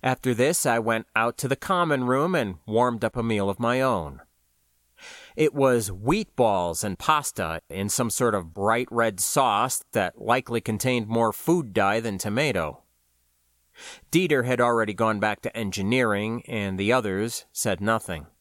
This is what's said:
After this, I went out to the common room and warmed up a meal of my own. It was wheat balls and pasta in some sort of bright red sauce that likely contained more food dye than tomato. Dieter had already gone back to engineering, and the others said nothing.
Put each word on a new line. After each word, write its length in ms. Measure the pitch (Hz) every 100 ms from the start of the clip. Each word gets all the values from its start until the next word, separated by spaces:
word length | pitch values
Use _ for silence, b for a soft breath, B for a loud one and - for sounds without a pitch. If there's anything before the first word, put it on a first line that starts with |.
After 320 | 127 131 127
this, 320 | 117 131 175 143
I 140 | 117
went 280 | 110 113 113 -
out 220 | 113 -
to 80 | 135
the 80 | 135
common 500 | - 185 175 143 123
room 300 | 131 160 180
and 220 | 110 90 -
warmed 380 | 110 123 117
up 140 | 110 -
a 60 |
meal 260 | 117 107 98
of 100 | 98
my 220 | 117 123
own. 400 | 131 107 76 67 - _ _ _ _ _ _ _ B B B B
It 180 | 113
was 380 | 139 135 123 101
wheat 440 | 95 110 202 220 -
balls 480 | 117 98 87 82
and 160 | 107 95
pasta 640 | - 156 139 - 87 82 _
in 200 | 87 101
some 200 | - 120
sort 260 | - 123 104
of 180 | 82
bright 340 | 80 101 117 127
red 280 | 117 113 95
sauce 640 | - - 131 101 127 - -
that 280 | 117 90 -
likely 400 | 110 123 - 117
contained 460 | - 107 131 127 107
more 260 | 113 113
food 400 | 104 - 175 131
dye 260 | 98 98 107
than 180 | 117 98
tomato. 680 | 107 104 147 95 80 - _ _ _ _ _ _ _ _ _ B B B B
Dieter 340 | 170 185 143 123
had 160 | 123
already 320 | 120 117 107
gone 260 | 98 113 107
back 220 | 107 104
to 160 | - -
engineering, 840 | 104 95 98 127 120 101 107 117 -
and 320 | 110 101 95
the 140 | 101
others 520 | 127 107 95 113 - -
said 300 | - 120 92
nothing. 460 | 101 113 - 85 76 _